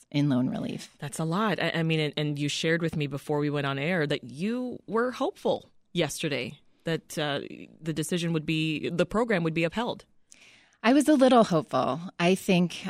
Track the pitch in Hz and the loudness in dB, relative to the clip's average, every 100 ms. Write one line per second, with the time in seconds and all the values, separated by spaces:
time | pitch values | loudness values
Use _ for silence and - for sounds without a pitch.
0 | _ 143 147 123 127 - - - - - | _ 0 2 2 0 -2 -6 -8 -12 -12
1 | 147 - 160 175 220 165 170 165 165 160 | -10 -6 -2 0 0 0 -2 0 0 0
2 | 151 - 151 143 147 - 160 165 165 160 | 0 -2 -4 -2 -4 -2 0 0 -2 -4
3 | 143 143 - 147 147 143 139 139 147 185 | -4 -6 -4 -2 -2 -2 -2 -2 -2 0
4 | 147 147 127 135 202 247 247 - - 214 | 0 -2 -6 -6 -4 -4 -6 -10 -6 -2
5 | 247 240 285 - 220 - - _ _ 175 | -2 -2 -4 -2 -2 -4 -6 _ _ -2
6 | 151 - 160 135 117 147 _ _ - 160 | -2 -2 -4 -4 -6 -12 _ _ -6 -6
7 | - - 147 139 - - - - 160 156 | -6 -6 -4 -4 -6 -14 -18 -12 -6 -4
8 | 151 175 170 165 151 160 160 151 123 170 | -2 -2 0 -2 0 -2 0 -2 -2 -2
9 | 180 208 240 190 165 160 165 214 233 196 | 0 0 0 0 0 0 -2 -2 -4 -6
10 | - _ _ - - - _ _ 220 277 | -10 _ _ -20 -20 -20 _ _ 4 6
11 | 285 294 262 247 214 165 - 131 123 165 | 6 6 8 8 6 4 2 0 0 -2
12 | 180 - 175 190 - 175 175 - 190 | -6 0 2 2 4 4 2 -2 -6